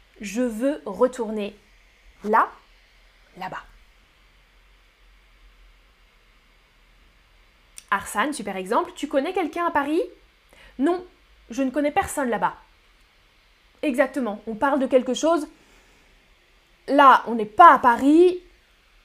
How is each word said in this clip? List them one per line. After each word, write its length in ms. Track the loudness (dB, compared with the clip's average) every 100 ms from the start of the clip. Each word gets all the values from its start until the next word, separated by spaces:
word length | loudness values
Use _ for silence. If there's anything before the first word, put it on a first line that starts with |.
| _ -18
Je 200 | -10 -6
veux 400 | -6 -4 -4 -4 -8
retourner 680 | -2 -2 -2 -8 -8 -8 -12 _ _ _ _ -20 _
là 260 | -2 0 0 -4 _ _ _ _ _ _ _ -14
là-bas. 260 | -14 -14 -18 -20 -20 _ _ _ _ _ _ _ _ _ _ _ _ _ _ _ -20 _ -20 _ _ _ _ _ _ _ _ _ _ _ _ _ _ _ _ _ _ _ _ -20 -6
Arsane, 420 | -6 -4 -4 -4
super 240 | -6 -8 -10
exemple, 340 | -4 -4 -4 -8
tu 120 | -6
connais 260 | -4 -2
quelqu'un 340 | -4 -6 -4 -4
à 40 |
Paris ? 300 | -2 -2 -2 -4 -10 _ _ _ -20 -20 -2
Non, 260 | -2 -2 -6 _ _ _ -12
je 120 | -6
ne 80 | -4
connais 220 | -2 -2
personne 380 | -2 -4 -4 -4
là-bas. 260 | -2 -4 -6 -16 _ _ _ _ _ _ _ _ _ _ _
Exactement, 600 | -4 -2 -2 -2 -6 -8 -12
on 80 | -4
parle 240 | -2 -2
de 80 | 2
quelque 260 | 0 0
chose. 340 | -2 0 0 -2 -14 _ _ _ _ _ _ _ _ _ _ _ _ -2
Là, 360 | 6 8 6 2
on 80 | -6
n'est 100 | -2
pas 280 | 6 8
à 60 | 8
Paris. 600 | 4 2 4 6 4 2 -8 _ _ _ _ _